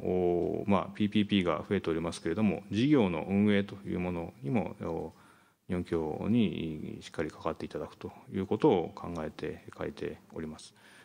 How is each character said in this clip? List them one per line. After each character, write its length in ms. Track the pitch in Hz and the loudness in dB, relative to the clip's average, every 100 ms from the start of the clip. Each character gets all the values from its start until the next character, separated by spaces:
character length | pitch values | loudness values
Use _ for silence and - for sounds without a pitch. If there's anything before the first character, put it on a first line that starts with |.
お 600 | 92 92 87 87 85 82 82 | 0 2 4 2 2 0 2
ー、 40 | |
ま 180 | 95 80 | 2 2
あ、 40 | - | 0
ピ 100 | 107 | 2
ー 60 | |
ピ 100 | 107 | 2
ー 60 | 101 | 4
ピ 120 | 101 | 4
ー 40 | 85 | 4
が 200 | 78 - | 0 0
増 80 | 98 | -2
え 40 | |
て 100 | - | 0
お 40 | 82 | 0
り 60 | |
ま 120 | 82 | -2
す 100 | - | -4
け 60 | - | -4
れ 60 | 87 | 2
ど 80 | |
も、 220 | 107 82 - | 2 2 -2
事 180 | 101 135 | 0 4
業 200 | 147 95 | 6 6
の 160 | 80 82 | 2 0
運 260 | 98 104 101 | 4 6 4
営 80 | |
と 140 | 101 104 104 | 2 -6 -6
い 80 | 92 | -4
う 60 | |
も 120 | 90 | -2
の 220 | 87 85 - | -4 -6 -8
に 80 | 135 | -2
も、 240 | 123 82 - | -2 -2 -6
お 40 | 87 | -6
ー、 260 | 82 82 - - - _ _ - | -6 -8 -12 -20 -20 _ _ -6
日 60 | 90 | -6
本 100 | 85 | -2
企 360 | 82 78 78 | -2 -2 -4
業 80 | 90 | 0
に 720 | 120 98 78 82 76 76 73 | 2 2 0 -6 -6 -8 -12
し 80 | - | -12
っ 20 | |
か 100 | - | -6
り 80 | 78 | -6
関 100 | - 82 | -4 -6
わ 80 | |
っ 20 | 80 | -6
て 100 | 76 | -6
い 40 | |
た 100 | - | -8
だ 80 | 78 | -10
く 100 | - | -10
と 140 | - - - 98 | -14 -14 -8 -6
い 40 | |
う 80 | 95 | -2
こ 120 | 104 | 2
と 100 | 156 | 4
を 240 | 95 80 - | 4 2 -6
考 200 | 87 85 | -8 -6
え 100 | 78 | -6
て 340 | - 78 82 - - | -6 -8 -8 -14 -10
書 80 | 80 | -8
い 60 | |
て 260 | 76 80 78 - - | -6 -8 -10 -14 -12
お 60 | |
り 80 | 78 | -10
ま 100 | 76 | -12
す。 160 | - - - - | -18 -20 -20 -20